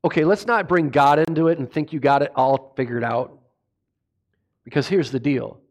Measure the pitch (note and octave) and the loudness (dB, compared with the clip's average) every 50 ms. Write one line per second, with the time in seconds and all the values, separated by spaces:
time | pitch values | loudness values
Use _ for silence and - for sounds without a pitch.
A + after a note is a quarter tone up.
0 | - E3 - E3+ D#3 E3 G3+ G3+ - - A#3+ A3 F#3 C3 F3 F3 D#3+ C#3+ A#2 D3 | -2 0 0 2 2 2 2 0 0 -2 -2 -2 0 0 0 0 0 0 2 4
1 | C#3+ C#3 C#3+ D3+ E3 E3 E3 D#3 E3 E3 E3+ E3 F#3+ F#3 - D#3+ D3+ D3 - D3+ | 4 4 4 4 2 0 0 0 0 0 0 -2 -4 -6 -6 -6 -6 -6 -8 -2
2 | B2 C#3 C#3 C#3 C#3+ C#3 - - C3 C3+ C3+ C3 - - _ - C3 A#2 A#2+ A#2+ | 0 2 2 2 0 -2 0 0 0 2 2 -2 -2 -8 _ -8 -6 -4 -4 -6
3 | A#2 A#2 A#2 A#2 B2+ - - - _ _ _ _ _ _ _ _ _ _ _ _ | -4 -4 -4 -4 -6 -8 -12 -20 _ _ _ _ _ _ _ _ _ _ _ _
4 | _ _ _ _ _ _ _ _ _ _ _ _ _ B2 - D3 C3+ - F#3 G3 | _ _ _ _ _ _ _ _ _ _ _ _ _ -4 -4 -4 -2 0 0 -2
5 | D3+ A#2+ - C3 B2 D3 C#3+ B2 A2+ G#2 - - _ _ | -2 -2 -4 -4 -2 -2 -2 -2 -4 -8 -14 -18 _ _